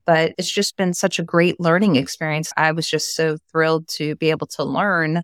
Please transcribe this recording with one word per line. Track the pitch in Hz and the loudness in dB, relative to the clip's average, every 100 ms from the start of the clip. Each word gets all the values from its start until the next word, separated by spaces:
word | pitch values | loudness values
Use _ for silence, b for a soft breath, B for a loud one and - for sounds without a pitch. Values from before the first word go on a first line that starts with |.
| - | 2
But | 160 165 - | 2 2 -2
it's | 175 | -4
just | - 202 - | -2 -2 -2
been | 185 | -2
such | 175 190 - | 0 -2 -2
a | |
great | 170 170 175 - | 0 2 2 2
learning | 175 175 208 143 | 2 4 4 2
experience. | - - 160 151 156 - | 0 -4 -4 -4 -4 0
I | 156 | 0
was | 160 160 | 0 -2
just | 156 - - | -2 -2 -2
so | 160 156 - | -2 -2 -4
thrilled | 160 160 160 160 - | 0 2 2 -2 -6
to | 151 151 | -6 0
be | 160 | 0
able | 156 - | 0 -4
to | - 143 | -6 -4
learn | 139 202 175 156 170 | -2 0 0 0 -2